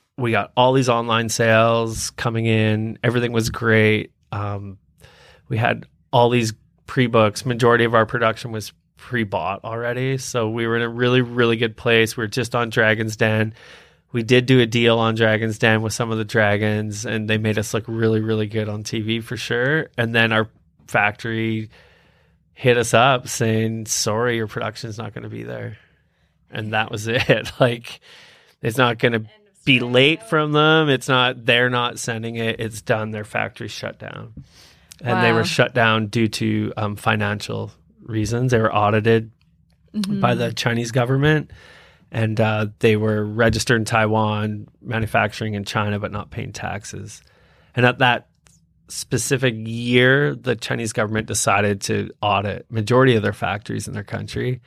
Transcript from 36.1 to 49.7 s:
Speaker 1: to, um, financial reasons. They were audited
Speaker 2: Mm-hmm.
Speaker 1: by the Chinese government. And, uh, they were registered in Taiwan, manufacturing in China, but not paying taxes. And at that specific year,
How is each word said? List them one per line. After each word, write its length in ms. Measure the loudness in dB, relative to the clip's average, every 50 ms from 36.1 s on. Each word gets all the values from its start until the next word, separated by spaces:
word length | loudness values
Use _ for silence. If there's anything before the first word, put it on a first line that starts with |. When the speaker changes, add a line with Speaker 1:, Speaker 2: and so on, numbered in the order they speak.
| 0 0 0 0
Speaker 1:
to, 440 | 0 -2 -2 -2 -2 -2 -2 -4 -4
um, 200 | -4 -6 -6 -6
financial 760 | -4 -2 -2 0 0 0 -2 -4 -6 -6 -8 -8 -8 -8 -10 -14 _ _ _ _ _
reasons. 480 | -12 -6 -4 -4 -2 -2 -2 -2 0 2
They 60 | 4 4
were 140 | 4 2 2
audited 560 | 2 2 4 2 2 4 4 4 4 2 -2 -10 _ _ _ _ _ _ _ _ _ _ _ -8
Speaker 2:
Mm-hmm. 260 | -6 -4 -4 0 0
Speaker 1:
by 140 | 2 2 2
the 180 | 0 -2 -4
Chinese 380 | -4 -2 -2 -2 0 -2 -2 -2
government. 580 | 0 0 0 2 2 2 4 4 2 2 0 -4 -12 -20 -20 -20 -20 -20 -20 -20 _ _ _ _
And, 300 | -4 -2 -2 0 0 0
uh, 260 | 0 2 0 0 -2 -4 -2 0
they 160 | 2 4 4
were 280 | 4 2 0 0 0 -2
registered 540 | -2 0 2 2 4 2 2 2 2 2 2
in 40 | 2
Taiwan, 840 | 0 0 0 2 2 2 2 2 0 0 -2 -2 -4 -6 -8 -12 -16 _ _
manufacturing 720 | -10 -8 -4 -4 -2 0 0 0 0 0 -2 -6 -6 -6 -4
in 100 | -6 -6
China, 340 | -4 -4 -2 -2 -2 -2 -4
but 140 | -4 -6
not 180 | -8 -10 -10 -10
paying 220 | -10 -10 -10 -10
taxes. 720 | -10 -10 -8 -8 -8 -10 -12 -12 -14 -14 -14 -14 -16 -20 -20 _ _ _ _ _ _ _ _ _ _
And 120 | 2 2
at 120 | 2 2 2
that 280 | 2 2 2 0 -4 _ _ _ _ -20 _ _ _ _ _ _ _ -14
specific 600 | -14 -14 -6 -4 -4 -4 -2 -2 -2 0 0 -2 -2 -4
year, 760 | -6 -8